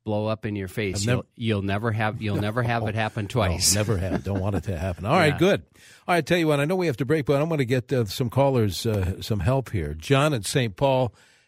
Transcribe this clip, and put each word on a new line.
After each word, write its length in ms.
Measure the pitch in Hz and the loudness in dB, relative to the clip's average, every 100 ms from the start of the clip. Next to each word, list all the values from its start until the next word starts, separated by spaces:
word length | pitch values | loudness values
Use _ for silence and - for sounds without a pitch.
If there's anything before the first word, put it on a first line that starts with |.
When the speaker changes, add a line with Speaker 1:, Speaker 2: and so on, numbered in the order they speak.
Speaker 1:
blow 240 | - 104 107 | -4 -2 -2
up 180 | 110 110 | -4 -4
in 100 | 104 | -6
your 120 | 95 | -6
face, 340 | - 104 98 | -4 -4 -2
Speaker 2:
I've 60 | 110 | 0
nev- 80 | 123 | -2
Speaker 1:
you'll, 100 | - - | -4 -6
you'll 260 | 113 104 | -2 0
never 280 | 98 101 117 | 0 -2 -2
have, 300 | 107 110 113 | -2 -2 -2
you'll 140 | 104 98 | -2 -2
Speaker 2:
<laughs> 0 | |
No. 60 | |
Speaker 1:
never 200 | 104 113 | -2 -2
have 260 | 120 117 110 | 0 0 -2
it 60 | |
happen 300 | 107 107 - | -2 -2 -4
Speaker 2:
No, 60 | 101 | -2
Speaker 1:
twice. 440 | 120 95 85 - | 0 0 2 2
Speaker 2:
never 240 | 101 107 98 | 2 2 0
have. 260 | 92 87 | 0 -2
Don't 160 | - 98 | -2 -2
want 160 | 98 95 | -2 -2
it 100 | 92 | -4
to 120 | 85 | -4
happen. 260 | 95 90 95 | -4 -4 0
Speaker 1:
<laughs> 20 | |
Speaker 2:
All 60 | 175 | 2
right, 180 | 151 | 2
Speaker 1:
Yeah. 60 | 127 | 4
Speaker 2:
good. 240 | 185 139 - _ - - - | 2 2 -4 _ -20 -12 0
All 60 | |
right, 100 | 175 | 0
tell 140 | 143 175 | 2 2
you 80 | 160 | 2
what, 120 | 143 | 2
I 60 | 147 | 0
know 100 | 190 | 0
we 100 | 170 | 0
have 120 | 120 | -2
to 80 | 127 | 0
break, 200 | 156 135 | 0 2
but 160 | 139 | 2
I'm 80 | 160 | 2
gonna 160 | 156 117 | 0 0
get, 260 | 127 - | 0 0
uh, 140 | 131 104 | 0 -2
some 240 | - 123 | -2 -2
callers, 560 | 131 139 131 107 90 117 | 2 4 4 2 0 -2
uh, 340 | 104 90 95 | 0 0 -2
some 160 | - 104 | -4 -2
help 320 | 90 135 117 | 2 0 0
here. 240 | 95 73 78 | -4 -4 -6
John 400 | - 135 151 131 | 0 2 4 0
at 100 | 95 | -2
Saint 300 | 143 117 92 | 0 -2 0
Paul 360 | 139 131 123 - _ _ | 2 2 0 -4 _ _